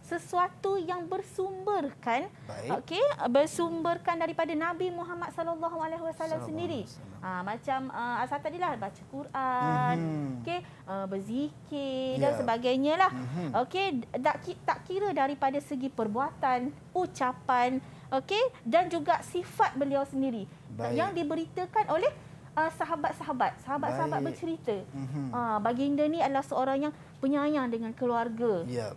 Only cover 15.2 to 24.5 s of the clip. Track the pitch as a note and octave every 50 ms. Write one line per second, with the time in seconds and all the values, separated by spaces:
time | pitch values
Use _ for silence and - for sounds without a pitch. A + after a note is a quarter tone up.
15.2 | C4+ C#4 C#4+ C#4 C#4+ C4+ C4+ C#4+ C#4+ - D4 B3+ B3+ C4+ - - A3+ G#3+ G#3 A#3
16.2 | C4+ - - - - C#4 B3+ B3 B3 C#4+ C#4+ - - - - F4+ F#4 F4+ - -
17.2 | C#4 B3 B3+ - - - B3+ B3 A#3+ B3 C4 C4 - - - - - - - C4+
18.2 | C4 - F#4+ G#4 B4 B4+ - - - A#3 A#3 E4 F#4 F#4 E4 E4+ D4 F4+ E4+ -
19.2 | - - - F4+ F4+ - - - G#4 F#4 - B3+ C#4+ C#4 C4+ C#4 C#4 C#4+ - C4+
20.2 | C4+ C4+ A#3 A3 F#3 - - - - - - - A#3 A#3 A#3+ C4+ E4+ G4+ G4 E4+
21.2 | E4+ D4 D#4+ D#4+ E4 - - - F#4 F4+ - A4 G#4 C4+ C#4+ D#4+ F#4 D5 D5+ -
22.2 | - - - - - - - D4 D#4 D#4+ D#4+ - F4 D4+ E4 D#4 C#4+ G#3 G3+ -
23.2 | D#4 D4 D4 B3 A3 E3+ D3 - - - C4+ D4 C#4+ C#4+ B3+ C4+ D#4+ D4+ D4+ D4
24.2 | C#4 C#4 C4 - - E4